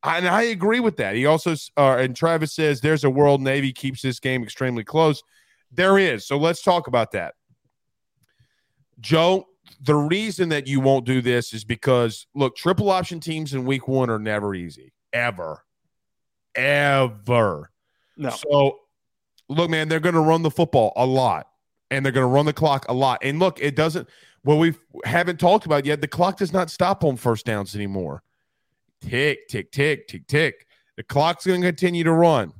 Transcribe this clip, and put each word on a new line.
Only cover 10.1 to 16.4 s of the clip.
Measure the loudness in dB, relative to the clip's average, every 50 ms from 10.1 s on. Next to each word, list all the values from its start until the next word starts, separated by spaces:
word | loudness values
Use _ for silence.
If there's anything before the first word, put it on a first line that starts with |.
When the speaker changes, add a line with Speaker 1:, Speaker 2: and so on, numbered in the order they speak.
| 0 -2 -2 -4 -2 -2 -2 0
Speaker 1:
that | 0 -2 -2 -2
you | -2 2
won't | 4 4 2 2 2
do | 0 -2 0
this | 2 2 0 0 0 -4 -10
is | -14 -8
because, | -8 -8 -4 0 2 2 4 2 0 -2 -6 -18 _ _
look, | -2 -2 -2 -2
triple | -2 -2 -2 0 0 0 0
option | 0 0 -2 -6 -10 -10
teams | -8 -8 -6 -6 -6 -6 -6
in | -6 -2
week | -2 -2 -2 -2 -2
one | 0 0 0 0
are | -2 -4
never | -4 -4 -4 -4 -4 -4 -6
easy. | -6 -8 -10 -12 -16 -20 -20 _ _ _ _
Ever. | -4 -4 -2 -2 -4 -6 -10 -10 -10 -12 _ _ _ _ _ _ _ _ _ _ _ _ _ _ _ _